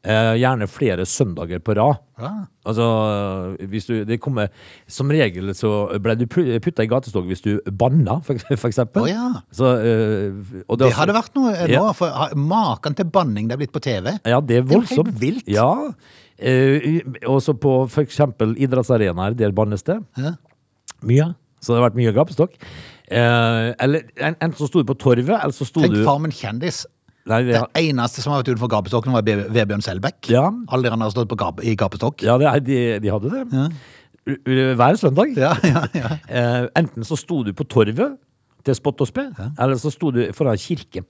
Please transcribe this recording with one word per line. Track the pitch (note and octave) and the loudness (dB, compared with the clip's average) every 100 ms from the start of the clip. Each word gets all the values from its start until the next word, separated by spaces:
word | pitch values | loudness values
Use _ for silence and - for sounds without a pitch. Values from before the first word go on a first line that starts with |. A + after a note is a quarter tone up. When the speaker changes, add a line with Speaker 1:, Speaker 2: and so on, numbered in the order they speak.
Speaker 1:
Eh, | - A2 A2+ A2+ | 2 2 4 4
gjerne | B2+ B2+ G2+ | 2 0 -4
flere | - C3 F2+ | -2 0 0
søndager | F#2 - A#2 E2 E2+ F2+ | -4 -2 -2 -2 -8 -6
på | F#2+ | -2
rad. | G#2 C3 C#3+ _ - | 2 2 2 _ -14
Speaker 2:
Ja. | B2+ G#3+ F#3 _ | -12 -10 -12 _
Speaker 1:
Altså, | G2+ A2 A#2 A2 G#2+ G#2 G2+ F#2+ F#2 F#2+ | -6 0 2 2 0 -2 -4 -6 -8 -10
hvis | G2 G#2 G2 | -8 -8 -4
du, | A2+ | -4
det | G#2 A#2 | -2 -4
kommer, | - B2 G2+ - - - _ | -2 -2 -4 -6 -20 -20 _
som | - C#3 | -6 0
regel | D#3 A#2+ F2+ G2 | 2 0 -2 -6
så | F#2+ A2 G#2 G2+ G#2 | -2 -2 0 -2 -2
ble | G#2 | -2
du | A2+ A#2+ | 0 0
pu-, | - D3+ A#2 | 0 0 0
puttet | F3 E3 | -2 -2
i | A2 | 0
gatestokk | B2 C3 G2+ F2+ | -2 -2 -6 -4
hvis | F2+ | -4
du | G#2+ G#2 - | -2 -2 -4
banna, | G2 A#2+ D#3 G#2 C#3 | 0 2 2 2 -2
for, | D3+ B2+ - | -4 -8 -4
<laughs> | B2+ | -2
for | B2 | -2
eksempel. | A2+ A#2 G3+ | -2 -2 0
Speaker 2:
Å, | F#3+ | 0
ja. | G#3+ B3 A3 - | -2 -4 -6 -10
Speaker 1:
Så, | - B2+ B2 | 0 2 4
eh, | A2+ A2 G#2+ G#2+ G2+ G2 G2 F#2 - | 2 2 2 0 -4 -6 -12 -16 -6
og | A#2+ | 2
det | C3 | 4
Speaker 2:
Det | |
Speaker 1:
også | B2 | 4
Speaker 2:
hadde | E3 G#3+ | 2 0
vært | A3+ | -2
noe, | C#4 B3+ F#3 | 0 0 0
eh, | E3+ | 2
nå, | |
Speaker 1:
Ja. | C#3+ G#3+ | 2 2
Speaker 2:
for | - E3+ | 0 -4
ha-, | B2+ D3+ C#3+ | -2 -4 -2
maken | D3 G#3 F#3+ A2 - | 0 0 0 -2 -4
til | D3 F3 | -4 0
banning | F#3+ D#3 G#2 A2 | 0 0 -2 -4
det | C3+ | -4
er | |
blitt | C#3+ | -4
på | - | -4
T | C#3 G#2 | -4 -2
V. | G2+ G3 | -4 -4
Speaker 1:
Ja, | A2+ B2 | 2 2
det | D3 A#2+ | 4 2
er | |
Speaker 2:
Det | C3 | 6
er | F3+ | 4
jo | |
helt | A#3 | 4
Speaker 1:
voldsomt. | B3+ - A2+ | 0 0 -2
Speaker 2:
vilt. | B2+ A#3 - | -2 -4 0
Speaker 1:
Ja. | G#2 B2 A3+ D4 F3+ _ - _ _ | 2 4 2 -4 -10 _ -20 _ _
Eh, | B2+ C3 C3+ D3 C#3 | 0 4 4 2 0
i-, | D#3+ C3+ A#2+ A#2+ | -2 -4 -8 0
også | C3+ C#3+ B2+ | 0 0 0
på | C#3+ C3 C3 | 2 2 0
for | - C#3+ | -2 -2
eksempel | - D3 - A2 A2+ | 0 0 2 -2 0
idrettsarenaer, | C3+ B2+ A#2+ A#2+ G2+ F2 G2 A#2 | 0 0 2 2 2 0 -2 0
der | G#2+ | 0
bannes | F#2+ G#2+ G2+ | 2 0 -2
det. | - G#3+ - - | -4 -4 -6 -6
Speaker 2:
Ja. | C#3+ E3+ _ _ _ _ - - | -6 -6 _ _ _ _ -18 -10
Speaker 1:
Mye. | A2 C3 D#3+ - _ _ | 2 2 2 -4 _ _
Så | - | 0
det | A#2 | 4
har | A#2+ | 4
vært | A2 | 4
mye | A#2 | 0
gapestokk. | G#2+ D#3 - F3 _ - - - - _ | 2 0 0 -2 _ -20 -20 -20 -20 _
Eh, | A2+ A#2+ A#2+ A#2 A2+ A2+ - | 2 4 4 2 0 -2 -2
eller | C3 D3+ A#2 - | 0 0 -4 -6
en-, | D3 E3 | -6 -2
enten | E3 | -4
så | - D3 | -4 -2
sto | F3+ | 0
du | B2 | 0
på | - | 0
torvet, | C#3 A#2+ C3 | 4 4 2
eller | A3 C#3+ - | 0 -2 -6
så | B2 | -6
sto | E3 | 0
Speaker 2:
Tenk | E3 G#2 | 2 4
Speaker 1:
du | A2+ | 2
Speaker 2:
Farmen | C#3+ D#3+ | 2 -2
kjendis. | - - A2+ E3+ - - _ _ _ - | -6 -8 -6 -6 -6 -12 _ _ _ -2
Speaker 1:
Nei, | A2+ | 0
det | B2+ A#2 | 2 0
Speaker 2:
Det | A#2 D#3+ E3 | 0 -2 0
eneste | C3 A#2+ - | 0 -2 -4
som | C#3+ | -4
har | C#3+ | -2
vært | C3 | -2
utenfor | A#2 A#2+ | -2 0
gapestokken | G#2+ G2 A#2+ C3 | -2 0 -2 2
var | B2 G#2+ | 2 2
Be-, | G#2 G2+ | -2 0
Vebjørn | A2+ G2+ G2+ | 0 0 -2
Selbekk. | G2+ F#2 B2+ - - | -4 -4 -6 -6 2
Speaker 1:
Ja. | A#2+ D#3+ A#3 A#3 | 4 4 -2 -4
Speaker 2:
Alle | C3 B2 | -2 0
de | |
andre | A2+ G#2+ | 0 -2
har | |
stått | G#2 A2 | -2 -4
på | G#2 | -2
gape-, | F#2 E2+ A#2 | -4 -4 -2
i | |
gapestokken. | G#2+ G2 F#2 A#2+ - G#2+ | 0 -2 0 -4 -2 2
Speaker 1:
Ja, | B2 | 4
det | D3 | 4
er, | C#3+ | 2
de, | C3 C3 A#2+ G#2+ | 0 0 0 -2
de | G#2 | -2
hadde | G#2 A2+ | -2 -4
det. | B3+ B3 | -6 -4
Speaker 2:
Ja. | C3+ D3 D3+ - - _ _ - | -2 -2 -6 -18 -20 _ _ -8
Speaker 1:
U-, | C3+ | -6
u-, | - C3 C3 A#2+ | 0 2 2 4
hver | B2 G#3+ | 4 6
søndag. | E3 C#3 C#4 | 2 2 2
Speaker 2:
Ja, | A3+ C3+ E3 F3 | 2 0 2 2
ja, | C#3 C#3 E3 | 2 0 -4
ja. | A#2 D3+ - | -4 -6 -4
Speaker 1:
Eh, | B2 A#2+ B2 B2 - | -2 0 0 0 0
enten | E3 A#2 | 0 -4
så | A2 D3+ | -6 -6
sto | - E3 | -4 -4
du | G#2+ | -4
på | F2+ - | -6 -2
torvet | A#2+ G#2 A#2 C4+ C4+ _ _ _ _ | 2 2 2 -4 -4 _ _ _ _
til | - C3 | -4 -2
spott | D3 - | -2 -2
og | C3+ | -4
spe, | B3 C#4 | -4 -8
Speaker 2:
Ja. | E3+ G#2 D3+ | -8 -10 -2
Speaker 1:
eller | C3 | -2
så | B2+ D3+ | 0 -4
sto | - D#3+ | -4 -2
du | A#2+ A2 | 0 -2
foran | - C#3+ | 0 0
kirke. | G#2 - E3+ - F#2 | 0 -2 -8 -8 -14